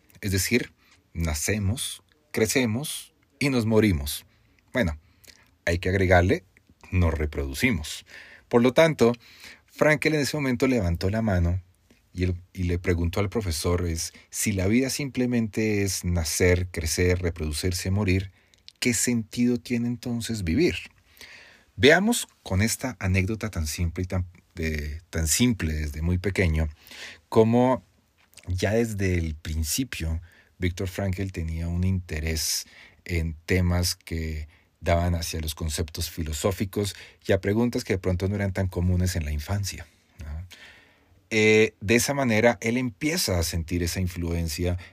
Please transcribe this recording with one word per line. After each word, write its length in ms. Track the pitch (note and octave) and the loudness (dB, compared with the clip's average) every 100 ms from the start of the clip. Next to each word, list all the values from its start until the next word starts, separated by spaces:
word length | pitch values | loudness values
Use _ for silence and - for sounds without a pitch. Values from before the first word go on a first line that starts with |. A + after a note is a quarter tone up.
| _ - | _ -10
Es 100 | G#2 | -2
decir, 400 | F#2+ - A#2+ - _ _ _ _ | -2 2 0 -2 _ _ _ _
nacemos, 880 | E2 E2 D2+ - G#2+ G2 B2 - - _ _ _ | -6 -4 -2 -2 -2 -2 -2 -6 -12 _ _ _
crecemos 800 | - A3 C#3 B2 A2 D#3 - - _ _ - | 0 2 2 0 -2 -6 -10 -14 _ _ -4
y 120 | C#3+ | 0
nos 160 | B2+ A2 | 2 4
morimos. 600 | A2 G#2+ D#2 C#2+ - - _ _ _ _ | 4 4 2 -2 -8 -12 _ _ _ _
Bueno, 260 | B2+ A#2 D#2 _ _ - - _ _ - | -2 -2 -2 _ _ -20 -20 _ _ -4
hay 120 | F2 | -2
que 100 | F#2 | 0
agregarle, 560 | F#2+ F2+ F2+ F2 E3 _ _ _ _ - | 2 6 6 6 2 _ _ _ _ -4
nos 240 | F#2+ E2+ | 2 2
reproducimos. 920 | D2+ D2+ - C#2 C2 C3 F#2+ D2 - - - - - - | 2 -2 -4 -6 -2 0 0 -4 -12 -16 -20 -20 -20 0
Por 160 | B2 | 4
lo 100 | A#2+ | 4
tanto, 400 | B2+ E3 D3+ A#2 A#2+ - - - - _ | 6 4 6 2 2 -8 -20 -20 -20 _
Frankl 480 | - D3 D3+ D#3 D#3 | 2 4 4 2 0
en 60 | |
ese 160 | C3+ D3+ | 0 -2
momento 300 | C3+ B2 C3 | -2 0 2
levantó 440 | B2 F2 E2+ F#2+ | 2 0 0 -2
la 100 | A2 | 0
mano 400 | A2 F#2 E2+ F#2 - _ _ _ _ | 0 2 2 0 -6 _ _ _ _
y, 100 | F2+ | -4
él, 120 | F2+ F2+ - | -2 -2 -8
y 120 | - | -6
le 160 | F2 F2 | -2 -2
preguntó 400 | F#2 E2+ E2+ G#2 | 0 0 0 -2
al 100 | G2+ | -2
profesor 560 | A#2 G2 D#2+ F2+ F2 F2 | -2 -4 -4 -2 -2 -2
es, 280 | D#2+ - - - | -4 -8 -12 -14
"Si 200 | - - | -6 -4
la 140 | G2 F#2 | 0 2
vida 220 | A#2 C3 | 2 0
simplemente 960 | - C#3+ B2 B2 A#2+ A2+ G#2 A2 G#2 | -4 -6 -2 0 0 -2 -2 0 0
es 200 | G2 - | 0 -2
nacer, 640 | F2+ F2 D#2+ - F#2 F2+ F2+ | -2 -2 0 2 4 4 0
crecer, 500 | - D#2+ - F2+ F2+ | -4 -4 0 2 2
reproducirse, 680 | F2 - D#2 D2+ F#2 F2+ F2+ | -2 -4 -4 -2 -2 -2 -2
morir, 400 | G2 G2+ F#2 G2 _ _ _ - - | 0 2 0 -2 _ _ _ -20 -4
¿qué 160 | B2 A#2+ | -2 0
sentido 640 | - A#2+ A2 - B2 B2 | 0 0 -2 0 0 0
tiene 280 | - A#2+ A#2+ | -2 -4 -2
entonces 560 | A#2+ C3 A#2+ A2 A2+ | -4 -6 -6 -4 -4
vivir?". 320 | E2+ A2+ F3 - - _ _ - - - - - _ - | -2 2 2 0 -10 _ _ -20 -20 -20 -20 -20 _ 4
Veamos 520 | C3 E3 G#3 A#3+ - _ | 6 8 4 0 -4 _
con 220 | - F#2 | -4 0
esta 340 | A2 - C3 - | 2 0 -6 -4
anécdota 500 | F#2+ F#2+ F#2 A2 G#2+ | 0 2 2 -2 -6
tan 180 | - D2+ | -4 -6
simple 360 | - E2+ E2+ | -2 -4 -4
y 40 | F#2 | -4
tan, 180 | F#2 F2+ - _ - | -4 -4 -10 _ -6
de, 460 | - D#2 D2 D#2 - | -4 -4 -6 -10 -8
tan 180 | - D#2+ | -2 0
simple 460 | - B2 G#2+ D#2+ | 4 2 2 -2
desde 280 | D#2 D2+ D2 | -2 -4 -2
muy 160 | E2 F2+ | 0 0
pequeño, 500 | G2+ F2+ F2+ D#2 D#2 - - - - - - | 0 2 2 2 0 -4 -20 -18 -18 -18 0
cómo 560 | A#2 A2 A#2+ B2+ B2+ - _ _ _ _ - - | 4 6 6 4 2 -4 _ _ _ _ -18 -6
Ya 240 | F#2 G2 | -2 0
desde 460 | A2 A#2 G2+ F#2+ F2+ | 2 0 0 0 0
el 180 | E2 D2+ | -2 -6
principio, 840 | - D#2+ D#2 - C3 - E2 D#2+ - - _ - | -6 -4 -2 -2 -4 -4 -4 -6 -8 -20 _ -6
Viktor 300 | F#2 F2+ G2 | -4 -4 -6
Frankl 440 | - G2 F#2 G2 | -4 -4 -2 -6
tenía 360 | F#2 E2 E2 E2+ | -6 -6 -4 -4
un 160 | F2 | -2
interés 840 | F#2 F#2 F2+ D#2 D2 E2 - - - - - _ - | 0 -2 -4 -6 -4 -4 -2 -4 -8 -18 -20 _ -6
en 300 | E2+ E2 D#2+ - | -2 -2 -6 -2
temas 500 | F#2 F2+ F2 F2 - | 2 2 2 0 -4
que 520 | - E2 D#2+ D#2 D2+ _ _ _ | -8 -6 -6 -6 -10 _ _ _
daban 360 | F2+ E2+ F2 E2+ | 0 2 2 -2
hacia 240 | D#2+ D#2+ | -4 -6
los 140 | D#2 - | -6 -6
conceptos 540 | E2 D2+ E2 - F2 | -6 -4 -6 -6 -8
filosóficos 840 | - D#2 D#2 G#2+ F#2 G2 - G#2 - - - - | -6 -6 0 0 0 -4 -2 -4 -6 -18 -10 0
y 60 | |
a 80 | G2 | 0
preguntas 420 | G2 G#2 A#2+ B2 | 2 2 2 0
que 100 | - | -2
de 60 | F#2+ | -2
pronto 280 | F#2 F2 F#2+ | 0 -2 0
no 80 | G#2 | -2
eran 180 | G2+ | -2
tan 140 | F#2 F#2 | -2 -2
comunes 480 | - F2+ F2+ F2+ E2+ | 0 0 2 0 -2
en 100 | D2+ | -4
la 60 | |
infancia, 540 | D2+ D2+ G2+ F#2+ - - _ _ - | -4 -4 -4 -4 -8 -14 _ _ -18
¿no? 280 | D2+ D2+ F#2 - - - _ _ _ _ - | -12 -10 -12 -18 -20 -20 _ _ _ _ -4
Eh, 460 | A2 G#2+ G#2+ A2 - | 2 6 6 6 2
de 160 | G2+ A#2 | 2 2
esa 180 | A#2+ | 2
manera, 440 | C#3+ C3 G#2+ A#2 A#2 | 0 2 4 4 4
él 160 | A#2 A#2+ | 0 -2
empieza 600 | B2+ - D3 F3+ - F2+ | -2 -4 -4 -2 0 0
a 40 | |
sentir 400 | E2 E2+ D2+ F2 | 0 -4 -2 -2
esa 180 | E2+ G2 | -2 -2
influencia, 760 | F#2 F2 E2+ E2+ E2 D#2 F2 F2+ - | -4 -4 -4 -2 -4 -2 -2 -2 -8